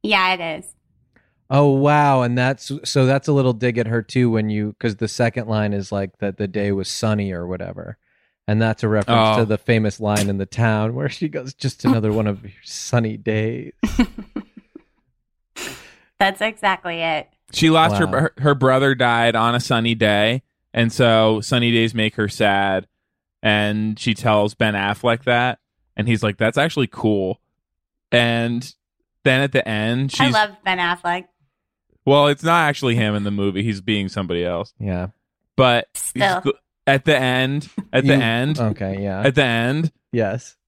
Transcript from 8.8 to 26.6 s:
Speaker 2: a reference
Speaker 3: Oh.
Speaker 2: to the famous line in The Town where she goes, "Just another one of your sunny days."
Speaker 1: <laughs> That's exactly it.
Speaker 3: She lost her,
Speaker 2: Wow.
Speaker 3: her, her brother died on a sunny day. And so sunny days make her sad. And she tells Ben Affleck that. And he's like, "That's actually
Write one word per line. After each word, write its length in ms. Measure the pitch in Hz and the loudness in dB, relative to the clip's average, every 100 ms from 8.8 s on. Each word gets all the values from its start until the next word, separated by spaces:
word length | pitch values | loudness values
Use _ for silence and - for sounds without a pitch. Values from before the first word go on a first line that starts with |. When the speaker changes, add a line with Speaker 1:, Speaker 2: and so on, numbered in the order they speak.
Speaker 2:
a 40 | 110 | 0
reference 500 | 107 101 117 110 110 | 0 2 2 4 2
Speaker 3:
Oh. 20 | |
Speaker 2:
to 60 | 110 | 2
the 120 | 107 | 0
famous 420 | - 113 107 - | 0 0 0 -2
line 300 | 104 104 101 | -2 0 0
in 80 | 98 | -2
The 80 | 98 | -6
Town 480 | - 117 107 110 | 0 0 2 -2
where 160 | 123 143 | -4 -6
she 200 | - 160 | -4 -6
goes, 240 | 151 131 - | -6 -12 -6
"Just 280 | 135 - | -8 -4
another 280 | - 131 107 | 0 0 0
one 140 | 107 107 | 0 -2
of 160 | 101 | -4
your 80 | 101 - | -12 -20
sunny 540 | - - - 120 113 110 | -16 -14 -2 -2 -2 -4
days." 540 | 107 107 110 120 - _ | -4 -2 -2 -6 -12 _
Speaker 1:
<laughs> 0 | 214 - 233 - - - - - _ - _ _ _ _ _ _ _ - - - - _ _ _ | -4 0 -2 -4 -14 -16 -16 -20 _ -20 _ _ _ _ _ _ _ -16 -14 -16 -20 _ _ _
That's 220 | 196 190 | -2 0
exactly 600 | 214 214 202 185 180 165 | -6 -2 -4 -2 -6 -6
it. 280 | 165 156 - _ _ | -4 -4 -8 _ _
Speaker 3:
She 160 | - 160 | 0 4
lost 280 | 160 160 202 | 4 4 2
her, 80 | 165 | 0
Speaker 2:
Wow. 60 | |
Speaker 3:
her, 220 | 131 156 - | 0 -2 0
her 160 | 147 143 | 0 2
brother 400 | 131 131 139 127 | 2 4 2 2
died 400 | 123 117 117 113 | 0 2 2 2
on 200 | 117 120 | 0 0
a 40 | |
sunny 360 | - 120 117 113 | -2 0 0 2
day. 460 | 110 104 107 127 _ _ _ | 2 4 2 0 _ _ _
And 180 | 113 117 | -2 -2
so 500 | - 120 113 110 110 | 2 4 6 4 2
sunny 300 | - 127 120 | 0 0 2
days 220 | 117 113 | 2 2
make 220 | 113 107 - | 0 -2 -2
her 120 | 104 | -6
sad. 600 | - 104 98 98 95 - _ _ _ _ _ | 0 2 2 2 0 -4 _ _ _ _ _
And 560 | 107 104 104 107 107 107 | 0 2 0 -2 -4 -4
she 140 | - | -4
tells 400 | 107 120 107 104 | -2 2 2 2
Ben 200 | - 110 | 0 -2
Affleck 500 | 101 101 104 120 117 | 0 -4 -2 -2 0
that. 360 | 127 120 123 - _ _ _ - | 0 0 0 -6 _ _ _ -6
And 120 | 110 | -2
he's 140 | 110 | 0
like, 140 | 107 95 | -2 0
"That's 200 | 110 | -2
actually 300 | 139 | 0